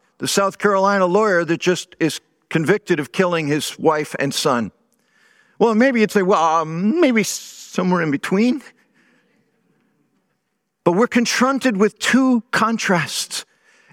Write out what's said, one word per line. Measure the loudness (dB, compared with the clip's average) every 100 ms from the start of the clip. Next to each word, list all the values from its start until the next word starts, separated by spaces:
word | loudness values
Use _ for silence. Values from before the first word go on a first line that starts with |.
| _ -10
the | -4
South | -2 -2 0
Carolina | 0 2 2 2 2
lawyer | 2 2 2 0
that | -2
just | 0 -2 -6 -4
is | -4 -4 -14 _ -6
convicted | -2 0 0 0 -4
of | -2
killing | -2 0 -2 -2
his | -4 -4 -2
wife | 0 0 -4 -6
and | -4
son?" | -2 -2 -2 -4 -10 _ _ _ _ _ _ _ 0
Well, | 2 4
maybe | 2 2
you'd | 2
say, | 2
"Well, | 2 2
um, | 2 2 -2 -2 -2 2
maybe | 2 2
somewhere | -2 -6 -14 -20 -10 -4 0 0
in | 0
between." | -4 -2 0 0 -2 -8 _ _ _ _ _ _ _ _ _ _ _ _ _ _ _ _ _ _ _ _ _
But | -2
we're | 0 0
confronted | 0 0 0 0 0 -2 0
with | 0 0
two | 0 2 2 0 -2
contrasts. | -2 -2 0 0 0 -2 -6 -8 -12 -14 _ _ _ _